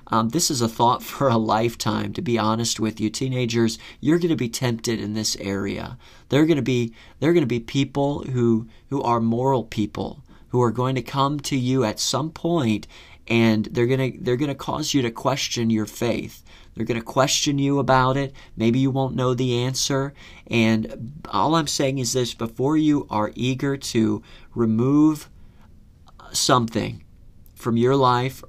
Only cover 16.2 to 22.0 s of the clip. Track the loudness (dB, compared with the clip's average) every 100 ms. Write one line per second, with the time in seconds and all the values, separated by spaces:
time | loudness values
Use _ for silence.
16.2 | -8 -14 -20 -20 -16 -8 -4 -4 -2 0
17.2 | 0 0 0 0 2 2 4 4 4 0
18.2 | -4 -10 -14 0 2 4 2 0 -2 0
19.2 | 0 0 0 0 -2 -2 -2 -2 -2 -8
20.2 | -20 -20 -2 2 4 2 -2 -10 -12 -14
21.2 | -4 0 2 2 0 0 0 0